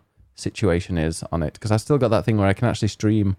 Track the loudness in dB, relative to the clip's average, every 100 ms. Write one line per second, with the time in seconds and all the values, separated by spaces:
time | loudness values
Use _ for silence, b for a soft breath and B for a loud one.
0 | _ _ _ -12 -10 -2 0 0 0 -2
1 | -2 -4 -6 -4 -4 -6 -2 0 2 0
2 | 2 2 2 2 2 2 0 0 -2 0
3 | 0 2 2